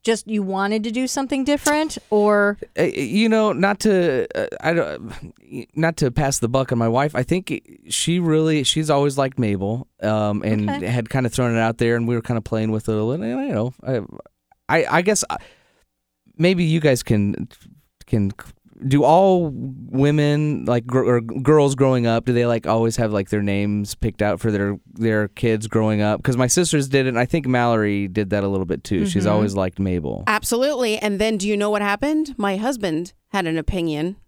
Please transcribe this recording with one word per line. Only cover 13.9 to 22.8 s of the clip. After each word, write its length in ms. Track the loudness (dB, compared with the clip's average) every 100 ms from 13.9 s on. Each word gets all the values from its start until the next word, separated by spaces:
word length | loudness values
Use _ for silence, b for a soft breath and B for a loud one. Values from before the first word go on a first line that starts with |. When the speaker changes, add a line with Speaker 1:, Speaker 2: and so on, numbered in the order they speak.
| -6 -6 -16 -20 _ _ _ 0
Speaker 2:
I, 300 | 0 2 2
I 40 |
guess, 220 | 2 0 -2
uh, 60 | -8 b b b b b _ _ _ _ 2
maybe 280 | 2 4
you 160 | 2 4
guys 220 | 4 2
can, 460 | 2 2 2 -2 -8 -12 -20 -20 _ _ -4
can, 260 | 0 0 -4 -18 -20 _ -8 0
do 160 | 4
all 460 | 6 6 6 4 0
women, 1120 | -6 -10 -12 -6 2 2 4 2 2 0 -2 0
like, 200 | -2 0
gr-, 160 | 0
or 180 | 2 2
girls 520 | 0 -2 4 6 4
growing 320 | 4 2 4 2
up, 200 | 0 2
do 80 |
they, 100 | 2
like, 220 | 2 0 0
always 280 | 2